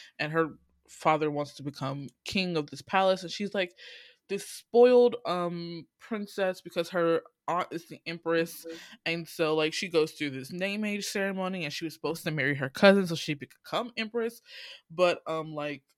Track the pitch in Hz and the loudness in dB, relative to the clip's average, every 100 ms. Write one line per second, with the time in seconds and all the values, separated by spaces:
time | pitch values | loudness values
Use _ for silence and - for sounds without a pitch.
0 | - - 151 160 160 - _ _ _ - | -18 -8 -2 0 0 -2 _ _ _ -2
1 | 165 156 151 147 143 - 143 135 135 139 | 2 2 2 -2 -6 -8 -12 -6 -6 -6
2 | 135 - - 202 185 165 147 139 - 190 | -10 -12 -6 -2 0 -2 -4 -8 -2 2
3 | 190 185 175 - 202 202 180 - - - | 2 2 -2 -8 -4 -2 -4 -6 -20 -20
4 | - _ - 196 - - - 233 247 247 | -20 _ -8 -8 -8 -16 2 8 8 10
5 | 240 - - 180 175 175 170 170 - _ | 6 4 -2 -2 -2 -4 -8 -10 -14 _
6 | - 214 202 - 190 185 170 175 165 185 | -8 -8 -6 -2 -2 -2 -6 -6 -2 0
7 | 170 165 - _ - 170 - 160 - - | 2 2 0 _ -4 -2 -2 -6 -10 -14
8 | - 165 165 165 165 - 165 165 - - | -10 -8 0 0 0 -4 -14 -14 -16 -10
9 | 170 165 160 - 156 156 156 - 190 170 | -4 -4 -6 -2 0 2 0 -2 0 2
10 | 156 - 147 131 131 175 190 208 214 208 | 2 0 -6 -4 -8 -4 -4 -2 -2 -2
11 | 196 208 196 190 185 185 151 - 165 - | -4 -2 -2 -2 -4 -4 -6 -6 -8 -4
12 | 147 165 165 156 135 143 131 - 202 196 | -4 -4 -2 0 0 0 -2 6 8 8
13 | 180 165 - 147 - _ - 170 240 226 | 4 -2 -4 -6 -8 _ -6 -4 -4 -6
14 | 220 233 226 233 - - - - _ 160 | -6 -4 -4 -6 -16 -18 -18 -20 _ 2
15 | 180 - - 160 156 151 147 139 - | 2 2 -4 -6 -6 -8 -8 -8 -14